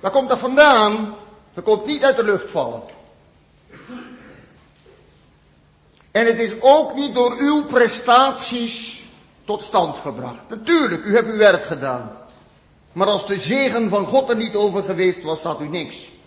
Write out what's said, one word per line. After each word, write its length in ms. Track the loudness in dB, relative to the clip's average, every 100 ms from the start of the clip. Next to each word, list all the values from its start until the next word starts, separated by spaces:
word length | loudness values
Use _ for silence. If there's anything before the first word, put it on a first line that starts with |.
waar 100 | 0
komt 180 | -2 0
dat 100 | -2
vandaan? 760 | 0 6 8 8 4 0 -6 -10 -20 -20 _
Dat 100 | -8
komt 220 | 0 0 0
niet 180 | 0
uit 120 | 2 2
de 80 |
lucht 260 | 0 0 -2
vallen. 320 | -6 -6 -8 -14 -20 _ _ _ _ _ _ _ -20 -20 -20 -18 -20 -20 -20 -20 _ _ _ _ _ _ _ _ _ _ _ _ _ _ _ _
En 160 | 0 2
het 120 | 0
is 140 | -2 2
ook 340 | 6 6 4
niet 200 | -4 -4
door 220 | 0 0 0
uw 260 | 0 0
prestaties 1400 | 0 2 2 0 4 4 4 0 -6 -6 -6 -8 -14 -16 -20 -20 _ _
tot 180 | -8 -8
stand 340 | -2 0 0 -4
gebracht. 520 | -10 -10 -12 -14 -16
Natuurlijk, 560 | -14 0 2 2 -2
u 100 | 0
hebt 140 | 0 2
uw 80 | 4
werk 280 | 4 4
gedaan. 520 | -2 -8 -6 -6 -8 -18 -20 -20 _ _ _ _ _
Maar 140 | -2 0
als 200 | 0 -2
de 140 | -6
zegen 500 | -2 0 0 0 -2
van 140 | -2
God 240 | 0 0 0
er 80 | -2
niet 180 | -2
over 280 | -2 -2 -2
geweest 400 | -6 -2 -2 -2
was, 180 | -8 -8
had 200 | -6 -8
u 80 | -8
niks. 280 | -8 -10 -14 -20 -20